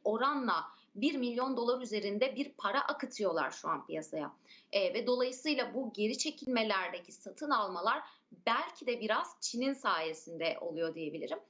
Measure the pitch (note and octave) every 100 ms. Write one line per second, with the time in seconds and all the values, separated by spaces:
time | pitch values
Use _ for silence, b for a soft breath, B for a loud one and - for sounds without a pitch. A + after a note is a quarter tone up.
0 | - G#3+ C4+ C#4+ A#3+ E3+ B B B G3
1 | C#4 C#4 B3 A#3 C4 A#3+ A#3 B3+ A#3+ G#3+
2 | G3+ G#3 C4 A#3+ C#4+ - G3+ B3+ - D4+
3 | C4 - G3 D#3+ C#3 - D#3+ D#3 - D#3
4 | D3+ D#3+ D3 B B B B G3+ F#3 G#3+
5 | A#3+ B3 B3+ - D#4 C#4 A3+ G#3 A#3+ -
6 | G#3+ C4 D#4 - - A#3+ G#3+ G3 F3+ F3+
7 | - - G3+ - D4 B3+ G3 F#3 F#3+ C#4+
8 | B B _ - - A#3+ F4 - B3 A#3
9 | G#3 A#3 F4+ - - A#3 C4+ C4+ G#3+ E3+
10 | D#3+ D#3+ - E3 D#3+ - E3+ D#3+ E3 E3
11 | D3+ D#3 C#3 - B